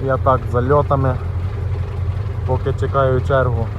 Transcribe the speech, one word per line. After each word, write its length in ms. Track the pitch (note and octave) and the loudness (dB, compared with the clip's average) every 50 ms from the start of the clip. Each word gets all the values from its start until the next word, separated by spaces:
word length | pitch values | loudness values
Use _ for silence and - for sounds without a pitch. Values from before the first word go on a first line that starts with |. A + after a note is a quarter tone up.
| C3 | 0
Я 120 | C3+ C3 | 0 0
так, 240 | - - C#3 C3 B2 - A2 | 2 4 2 2 2 0 0
зальотами. 640 | A#2 B2 B2 B2+ D3 D3 C#3 - C#3+ C3+ C3 C3 B2 - - - - - - - - - - - - - - - - - - - - - - - - - - | 0 0 2 4 4 2 4 2 0 2 2 0 0 -2 -4 -4 -4 -4 -4 -4 -4 -4 -4 -4 -2 -2 -4 -4 -4 -4 -4 -4 -4 -4 -4 -4 -4 -4 -2
Поки 260 | - B2+ B2 - C3+ C3 | 0 0 0 0 -2 -2
чекаю 480 | - G#2+ F#2+ F#2+ C#3 C3+ C3 C3 C3 | 0 -2 0 2 2 2 4 2 2
чергу 440 | - - C#3 C3 B2+ B2+ A#2+ A2+ A#2 G#2 G2 | 2 2 2 2 2 2 0 0 -2 -4 -4